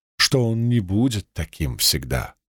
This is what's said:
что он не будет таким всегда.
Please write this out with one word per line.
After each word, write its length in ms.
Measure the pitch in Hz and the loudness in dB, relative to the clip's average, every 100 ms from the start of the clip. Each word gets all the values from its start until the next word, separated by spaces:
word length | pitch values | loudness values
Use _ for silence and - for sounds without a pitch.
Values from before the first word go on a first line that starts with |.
| _ - | _ -2
что 320 | - 135 117 | 0 2 2
он 180 | 113 117 | 0 2
не 120 | 120 | 2
будет 520 | 90 98 131 107 - | 2 2 2 0 -6
таким 440 | - 78 - 76 - | -8 -8 -4 -4 0
всегда. 580 | - 71 65 64 - - | 0 0 -2 -4 -6 -12